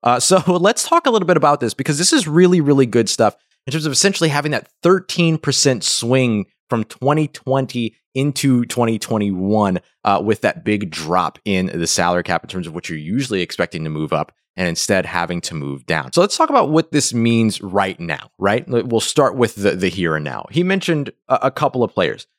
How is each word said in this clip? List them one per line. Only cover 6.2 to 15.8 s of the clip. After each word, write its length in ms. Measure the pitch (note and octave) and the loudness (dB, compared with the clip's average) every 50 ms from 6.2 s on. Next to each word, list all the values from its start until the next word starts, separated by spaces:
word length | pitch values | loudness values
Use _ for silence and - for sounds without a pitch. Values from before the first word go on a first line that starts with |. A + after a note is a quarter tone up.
| B2+ B2 A2+ G#2 F#2+ _ _ _ _ _ | 2 2 0 0 -2 _ _ _ _ _
from 140 | - A#2 A2 | -2 -2 -2
twenty 460 | _ - _ - C3 D3 D#3 D#3 C#3+ | _ -8 _ 0 0 2 2 0 -2
twenty 640 | _ - _ - C3 C3+ C3 A2 - B2 A#2 A2 _ _ _ _ _ | _ -10 _ -2 -2 -2 -2 -2 -4 -6 -6 -6 _ _ _ _ _
into 520 | C3 C3+ D3 C#3 - - C#3 C3 B2 A#2+ | -2 -2 -2 -2 0 2 2 2 2 2
twenty 340 | A2+ - B2 A#2+ A2+ A2+ G#2+ | 0 0 0 0 0 0 -2
twenty-one, 800 | - - A#2 A2 G#2 G2+ F#2+ F2+ F#2+ G2 G#2+ G#2+ G#2 G2+ F#2+ F2 _ _ _ _ _ | -4 -4 -2 -2 0 -2 -2 -2 0 0 2 2 2 2 0 -2 _ _ _ _ _
uh, 180 | G#2 G2+ F2+ | 0 0 0
with 200 | F2+ G#2 A2 - | 2 0 -2 0
that 240 | - G#3+ - - - | 0 -2 -2 -2 -2
big 260 | - G#2+ G#2 G#2 F2+ | -2 -2 -2 -2 -6
drop 480 | D#2 - E2 D2+ E2+ F#2 F2 D#2+ - - _ | -10 -10 -6 -2 0 0 0 0 -4 -8 _
in 220 | A2 G2 F#2 F#2 F2+ | -2 -2 0 -2 -2
the 200 | - E2+ E2+ E2 | -4 -4 -4 -2
salary 360 | - - F2 F2 F2+ F2+ F2 | 0 0 0 0 0 -2 -2
cap 200 | - F2+ E2 - | -2 -4 -4 -4
in 60 | - | -6
terms 180 | - F#2 F2 E2 | -10 -10 -10 -8
of 80 | D#2 | -10
what 140 | F2 - - | -12 -10 -10
you're 80 | E2 D#2 | -10 -10
usually 440 | D2+ D#2 G2 B2+ C#3 A#2+ A2 F#2+ | -8 -4 -4 -4 -4 -2 -2 -2
expecting 440 | F2 E2+ - - F#2 E2 - E2+ D#2 | -2 -4 -4 -4 -4 -4 -4 -8 -8
to 40 | D#2 | -6
move 220 | D#2 D2+ D#2 D2+ | -6 -6 -4 -2
up 220 | - D2+ D2 - _ _ _ _ _ - | -2 -2 -4 -4 _ _ _ _ _ -4
and 100 | F#2 F2 | -4 -4
instead 380 | E2 - - - G2+ F#2+ F2+ | -2 -4 -2 0 0 0 0
having 340 | - - F2 E2+ E2 F2 F2 | -2 -4 -4 -4 -2 -4 -6
to 160 | - - E2+ | -6 -8 -8
move 300 | D#2 C#2+ C#2 C#2 C2+ | -8 -8 -8 -8 -10